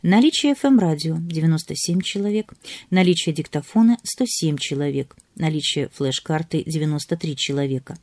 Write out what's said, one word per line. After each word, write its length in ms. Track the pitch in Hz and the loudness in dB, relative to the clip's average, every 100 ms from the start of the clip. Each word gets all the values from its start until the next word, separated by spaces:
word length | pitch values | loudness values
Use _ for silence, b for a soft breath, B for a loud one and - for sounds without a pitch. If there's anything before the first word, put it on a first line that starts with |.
Наличие 500 | 170 202 285 - 294 | 4 6 4 4 0
Ф 120 | 277 | 2
М 140 | 277 262 | 4 4
радио — 380 | 180 151 156 160 | 4 0 -2 -4
девяносто 560 | 170 160 160 160 - | -4 0 2 0 -2
семь 280 | 156 - 175 | -6 -2 -2
человек. 500 | - 202 202 214 214 - B B B | -2 -4 -2 -2 -4 -16 B B B
Наличие 440 | 185 180 170 - | 2 4 2 0
диктофона — 640 | 156 156 147 - 220 226 233 | -4 -4 -6 -2 4 4 4
сто 200 | - - 254 | -2 -4 -4
семь 300 | - 160 147 | 0 -2 -2
человек. 580 | - 139 143 139 139 - _ | -4 -2 -2 -2 -6 -12 _
Наличие 540 | - 160 156 - - 135 | -4 -2 -2 -4 -4 -6
флеш-карты — 720 | - 139 131 - 156 165 160 - | -4 -4 -4 -4 -4 -2 -4 -4
девяносто 500 | 156 151 151 - 165 | -2 -2 -2 -4 -6
три 180 | 160 | -4
человека. 640 | 135 - 139 139 131 - 165 | -6 -4 -2 -2 -4 -8 -18